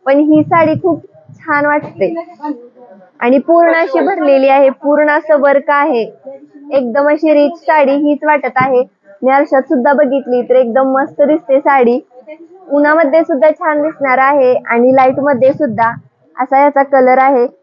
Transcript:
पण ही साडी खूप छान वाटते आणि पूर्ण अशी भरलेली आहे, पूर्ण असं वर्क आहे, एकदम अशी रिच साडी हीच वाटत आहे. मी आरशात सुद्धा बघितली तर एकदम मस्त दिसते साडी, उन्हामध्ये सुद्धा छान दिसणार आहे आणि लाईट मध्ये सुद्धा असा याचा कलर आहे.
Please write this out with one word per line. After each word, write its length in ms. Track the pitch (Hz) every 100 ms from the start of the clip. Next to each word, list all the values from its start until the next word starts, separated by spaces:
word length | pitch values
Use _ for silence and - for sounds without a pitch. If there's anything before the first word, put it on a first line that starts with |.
| 269
पण 120 | 285
ही 240 | 302 302
साडी 320 | 294 349 311
खूप 320 | 311 370 302 - _ _ -
छान 280 | 320 294 294
वाटते 480 | 294 - - 196 330 339 - 294 240 - - - - - _
आणि 180 | 247 277
पूर्ण 360 | - 339 339
अशी 260 | 330 339 339
भरलेली 480 | 294 381 294 269 269
आहे, 200 | 269 269
पूर्ण 420 | 269 285 294 302
असं 300 | 294 311 302
वर्क 300 | 277 277 285
आहे, 420 | 285 294 240 208 - 269 277 285 - -
एकदम 360 | 277 247 277 294
अशी 260 | 302 311
रिच 240 | 294 294 339
साडी 340 | - 311 269
हीच 260 | 285 294 294
वाटत 280 | 302 294 262 262
आहे. 280 | 262 247 277 _ _ -
मी 80 | 247
आरशात 320 | 269 294 277
सुद्धा 300 | 262 311 269
बघितली 500 | 285 277 269 247 247
तर 120 | 240
एकदम 340 | 254 240 233 269
मस्त 340 | 262 277 -
दिसते 380 | 294 311 - 269
साडी, 400 | 302 277 240 247 - - - 320 330 370 -
उन्हामध्ये 520 | 285 294 311 294 320
सुद्धा 280 | 320 285 311
छान 320 | 302 349 302
दिसणार 360 | 302 302 277 254
आहे 360 | 262 285 254
आणि 400 | 254 - 233 247 262
लाईट 220 | 262 277
मध्ये 340 | 277 254 262
सुद्धा 400 | 285 294 208 226 233 _ _ _ -
असा 180 | 262 269
याचा 240 | 285 277
कलर 360 | 269 269 254 262
आहे. 280 | 262 262 247 _